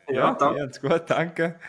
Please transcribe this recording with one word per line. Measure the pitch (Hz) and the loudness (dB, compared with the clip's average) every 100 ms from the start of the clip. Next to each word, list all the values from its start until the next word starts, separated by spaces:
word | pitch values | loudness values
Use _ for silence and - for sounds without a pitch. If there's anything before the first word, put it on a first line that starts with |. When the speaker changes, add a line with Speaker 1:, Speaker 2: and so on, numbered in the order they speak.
| - | -4
Speaker 1:
Ja, | |
Speaker 2:
Ja, | 131 170 | 0 2
Speaker 1:
danke. | 254 143 143 | 2 0 0
Speaker 2:
mir | 135 | -6
hat's | - | -4
gut, | 135 165 - | 0 0 2
danke. | 147 170 170 165 165 | 0 -2 -2 -4 -4